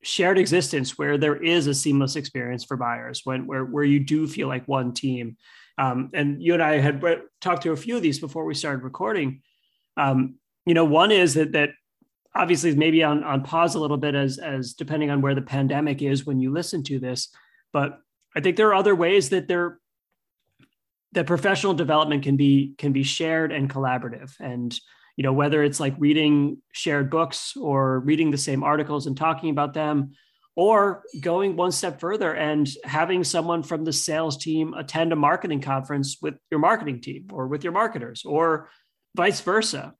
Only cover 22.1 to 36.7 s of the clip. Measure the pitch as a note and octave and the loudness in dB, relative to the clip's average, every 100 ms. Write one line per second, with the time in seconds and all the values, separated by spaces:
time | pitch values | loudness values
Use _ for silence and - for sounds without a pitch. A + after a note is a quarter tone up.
22.1 | D3 C#3 C#3 C#3 C#3 C#3 - D3 C3+ C3+ | 0 2 4 6 6 4 -4 -2 0 0
23.1 | - D#3+ D#3+ D#3+ D3+ C3+ C3+ C3+ B2+ A#2+ | -2 -2 0 -2 -2 -4 -2 -2 -2 -6
24.1 | A2+ C3 - C3 B2 A#2+ - _ _ _ | -12 -18 -14 -10 -6 -6 -8 _ _ _
25.1 | - C3+ C3+ D3 D3+ D3 C#3+ C#3+ C#3 D3 | -4 0 2 2 2 2 0 -4 0 2
26.1 | D3+ D3+ D3 C#3+ - _ - - D3 C#3 | 4 4 4 2 -2 _ -8 -2 0 0
27.1 | D#3+ E3 - - C#4 D#3+ C3+ C3+ C3 C3+ | 0 -2 -4 -10 -8 -2 0 2 0 0
28.1 | D#3 D#3 C#3+ D3 C3+ D3 D3+ D3 D3 D3 | 2 2 0 -2 -2 0 0 0 -4 -6
29.1 | C3+ D#3+ D#3+ E3+ C#3+ D3 D#3 D3+ D3 C#3 | -2 -2 0 -2 -2 -2 -2 0 0 -2
30.1 | - _ _ _ - F#3+ G#3+ G3+ F#3 - | -8 _ _ _ 0 4 6 4 0 -10
31.1 | D#3+ E3+ E3+ G3 E3+ F3+ E3+ F#3 C#3+ E3 | -8 -2 0 0 0 0 0 -4 -6 -6
32.1 | G#3+ F#3 D#3+ D3+ D3+ C#3 C#3 D3 D3 E3+ | -2 -2 -2 0 0 0 -4 -6 -2 0
33.1 | F#3 D#3+ F3 E3 E3+ D#3 D#3+ D#3+ D3 - | 0 0 -2 0 -2 -2 -4 -2 -2 -2
34.1 | D#3 D#3+ C#3 D#3+ D#3+ D#3 D#3+ D3 D#3+ E3+ | -2 -2 -4 -2 -2 -2 -6 -8 -2 0
35.1 | D#3+ C#3+ F3 G3 D3 C#3 C3+ C3+ C#3+ C#3 | 2 2 0 -2 -4 -2 -4 -2 -4 -4
36.1 | - D#3 C#3+ _ D#3 E3 | -6 -8 -10 _ 0 2